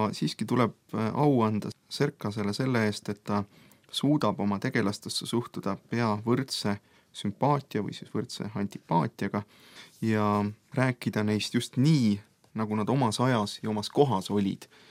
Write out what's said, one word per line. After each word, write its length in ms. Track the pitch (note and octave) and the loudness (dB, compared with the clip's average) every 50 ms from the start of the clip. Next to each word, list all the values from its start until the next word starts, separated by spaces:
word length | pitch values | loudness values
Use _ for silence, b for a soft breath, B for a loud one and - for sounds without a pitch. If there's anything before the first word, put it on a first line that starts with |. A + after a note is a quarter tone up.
| G#2+ G2+ - | 2 0 -2
siiski 300 | - - - - - A2 G#2+ | -2 -4 -4 -2 -4 -2 0
tuleb, 280 | B2 B2 A#2+ G#2 - - _ _ - | 2 2 2 2 0 -6 _ _ -4
äh, 140 | G#2+ A2 A2 - | -2 -2 -2 0
au 260 | - D3 D3 C#3 B2 A2 | 2 4 4 4 4 4
anda 280 | A2 A2 G#2 - - - - _ _ | 2 2 0 -4 -6 -10 -12 _ _
Cercasele 640 | - - C#3 C#3+ - - - G#2 G#2+ A2+ G2+ G2+ G#2 | -2 -2 -2 -2 -2 -4 -6 -6 -4 -2 -2 -2 -2
selle 300 | - C3+ C3 B2+ A#2 A2 G#2 | -2 -2 0 2 2 2 2
eest, 220 | G#2 - - - | 0 -2 -6 -8
et 140 | G#2 - _ | -8 -8 _
ta 200 | - G#2 G#2 G2+ - B B B B B B B B | -2 -2 -2 -2 -4 B B B B B B B B
suudab 480 | - - - C#3 D3+ D3+ B2+ G#2+ F#2+ F2 | -6 -2 2 2 2 4 2 0 0 0
oma 200 | G2+ G2+ G2+ G2 A2 | 0 -2 -2 0 -2
tegelastesse 640 | C3 C3 B2 G#2 G2 G#2 - - A2+ - - - - | -2 0 2 0 0 -2 -4 -8 -8 -6 -6 -6 -2
suhtuda 480 | - A#2 A#2 - - - F2 G2+ G2 - - - | -2 -2 -2 -4 -10 -6 -4 -4 -4 -4 -6 -6
pea 220 | - A#2 A#2+ A2 G#2 G#2 A2 | -2 0 0 0 0 -2 0
võrdse 540 | A2+ A#2+ C3 B2+ - - - - G#2+ G2+ G2+ b b b b b b | 0 0 0 0 -4 -6 -4 -2 -2 -2 -4 b b b b b b
sümpaatia 720 | b - - G#2+ G2+ - - C#3 D3 C#3+ - - - - G2+ | b -8 -6 -6 -4 0 0 0 2 0 -2 -4 -4 -4 -4
või 120 | - - | -4 -6
siis 180 | - - - - | -10 -14 -8 -6
võrdse 340 | A2 G#2+ - - - - G#2+ A2 | -6 -6 -6 -8 -8 -8 -6 -4
antipaatiaga 880 | G#2 G2+ G2+ - - - - - E2+ D3 A2 - - G2 G2+ - G#2 G2+ B B B B B B B B B B B | -4 -6 -4 -6 -12 -6 0 2 2 2 0 -2 -4 -6 -4 -2 -4 -6 B B B B B B B B B B B
ja 260 | - A2+ A2 G#2+ G#2 G#2 G#2 G#2 G2+ G#2 G#2+ - _ _ - - | 0 0 2 2 4 2 2 2 0 0 -4 -8 _ _ -2 0
rääkida 480 | B2+ C3 B2 - - A#2 F#2+ G#2 G#2+ G#2+ | 0 0 0 -2 -4 -2 0 0 0 2
neist 300 | G#2+ G#2 G2 - - B2 | 2 0 0 0 -2 -2
just 180 | A#2+ - - B2+ | -2 -2 0 2
nii, 380 | B2+ D3+ D#3+ C#3+ A#2+ G#2+ G2+ G2 - - _ _ _ _ _ | 4 6 6 6 6 4 2 0 -2 -12 _ _ _ _ _
nagu 220 | A2 A2 G#2+ G#2+ | -4 -2 -2 0
nad 140 | G#2+ G#2 G2+ | 0 0 2
omas 300 | A#2 C#3+ C3 A2+ G#2+ - | 2 2 2 2 2 2
ajas 400 | B2 B2+ B2+ A#2 B2 A2+ - - - | 2 2 4 2 0 -2 -4 -6 -4
ja 60 | A2 | -4
omas 200 | G#2+ G#2+ G#2 - | -4 -2 -4 -2
kohas 420 | - C3+ C#3+ C3+ A2+ F#2+ F#2 - | 4 4 4 4 4 -2 -2 0
olid, 360 | G2 G#2 G2+ G2 - - - - B B B B | 0 2 2 2 -2 -4 -8 -18 B B B B